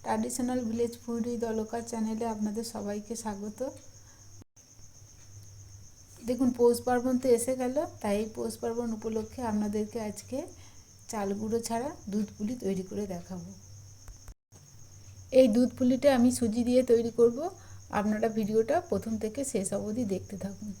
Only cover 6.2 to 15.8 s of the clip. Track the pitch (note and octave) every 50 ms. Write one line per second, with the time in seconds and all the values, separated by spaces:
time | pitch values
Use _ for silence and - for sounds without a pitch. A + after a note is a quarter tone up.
6.2 | - A3+ B3+ B3 C4+ B3 B3 - A#3+ A#3+ A#3+ A#3+ A#3+ - B3 B3 A#3+ B3+ C4 B3
7.2 | - C4 A#3+ A#3 A#3 - C4 B3+ B3+ B3 B3+ C#4+ E4 F4+ - - - G#3+ G3+ G#3
8.2 | A3 A3 G#3+ A#3+ A#3 A3+ A3 - - A#3 A#3 A#3 A#3+ A#3 A3+ G#3+ A3 A3+ A3 A3
9.2 | G#3+ G#3+ - - B3+ A3+ G#3 G#3 G#3 G3+ G3+ G#3+ G#3+ G#3 - A#3 A3 G#3+ G3 F#3+
10.2 | - - B3 C4 E4 F#4+ - - - - - - - - - - - - - G#3+
11.2 | G3+ G3 G3+ G3+ G#3+ A3 A3 A#3 A#3 - A#3 A3+ B3 D4 F4 - - - F#3+ G#3
12.2 | G#3+ G3+ - - G#3+ G#3 B3+ B3 - G3 G3 F#3 F#3 F#3+ G#3 G3+ G#3 F#3+ F#3 F3
13.2 | E3+ - F#3 F3+ E3+ F#3 G3 - - - - - - - - - - - - -
14.2 | - - - _ _ _ - - - - - - - - - - - - - -
15.2 | - - - C4 C4 A#3+ G#3 A#3+ B3+ B3 - -